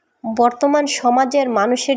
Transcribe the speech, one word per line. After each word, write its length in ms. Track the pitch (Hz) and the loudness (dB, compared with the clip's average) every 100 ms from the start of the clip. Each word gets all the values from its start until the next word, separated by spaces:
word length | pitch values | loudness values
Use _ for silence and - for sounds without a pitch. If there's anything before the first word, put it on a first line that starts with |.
| _ _ 226 220 | _ _ -6 0
বর্তমান 500 | 240 240 285 294 285 | 0 2 0 0 0
সমাজের 640 | - 247 247 262 285 254 | -2 0 2 2 0 0
মানুষের 460 | 220 214 247 - | 0 0 0 -2